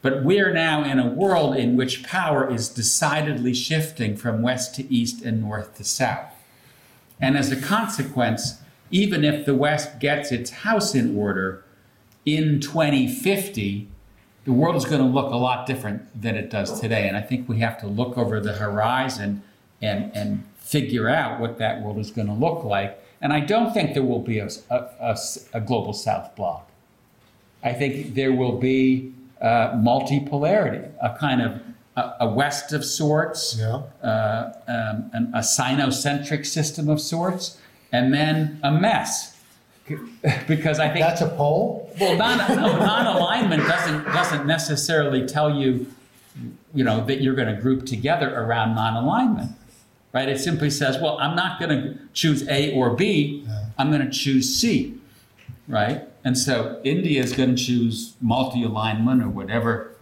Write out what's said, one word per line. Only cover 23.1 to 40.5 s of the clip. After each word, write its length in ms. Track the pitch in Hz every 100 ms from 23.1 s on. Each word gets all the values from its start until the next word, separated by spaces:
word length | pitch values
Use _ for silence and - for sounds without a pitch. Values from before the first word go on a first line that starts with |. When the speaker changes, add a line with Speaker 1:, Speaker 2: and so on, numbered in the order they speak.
| _
Speaker 1:
And 120 | 131
I 80 | 151
don't 320 | 143 214 226
think 200 | 220 151
there 80 | 147
will 200 | 127 117
be 180 | - 110
a, 100 | 98 - -
a, 40 | 104 - -
a, 180 | 117 107 - - -
a 80 | 113
global 320 | 104 120 107
South 420 | 101 - 104 - -
bloc. 360 | 90 80 - _ _ _ _ _ _ _ _ _
I 120 | 117
think 420 | 120 139 139 - 123
there 160 | 135
will 260 | 127 123 107
be, 560 | 127 131 131 131 - - - -
uh, 320 | 113 117 113
multipolarity, 1160 | 123 117 131 135 143 139 143 151 208 151 107 - -
a 140 | 113 -
kind 240 | 147 127
of 200 | 113 - - - _ -
a, 200 | 120 -
a 60 | 117
West 380 | 104 143 143 -
of 120 | 151
sorts, 760 | - - 151 151 160 - - 117
Speaker 2:
Yeah. 240 | 110 123 147 -
Speaker 1:
uh, 520 | 120 110 107 113 117 - -
um, 440 | 117 110 107 -
an, 180 | 113 120
a 60 | 113
Sinocentric 1080 | 107 - 127 139 135 127 143 143 - 147 -
system 440 | 160 151 - 151
of 120 | 147
sorts, 560 | - 165 180 185 - - - - _
and 220 | 123 127
then 460 | 143 156 156 151 -
a 80 | 139
mess. 640 | 156 202 214 - - - - - _ _ _ -
<laughs> 600 | 147 - - - -
Because 320 | -